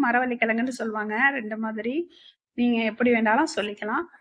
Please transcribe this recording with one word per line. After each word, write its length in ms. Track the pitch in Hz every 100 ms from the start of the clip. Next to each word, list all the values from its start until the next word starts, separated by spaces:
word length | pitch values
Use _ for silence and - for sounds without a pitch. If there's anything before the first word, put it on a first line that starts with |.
| 254
மரவள்ளி 300 | 247 247 240
கிழங்குன்னு 320 | 226 226 254 254
சொல்லுவாங்க. 340 | 226 214 214 214 277 277
ரெண்டு 180 | 214 220
மாதிரி 380 | 220 220 226 294 349 - - _ _ -
நீங்க 200 | 240 233
எப்படி 280 | 220 220 247
வேணாலும் 440 | 233 220 233 311 -
சொல்லிக்கலாம். 480 | 208 208 208 262 349 -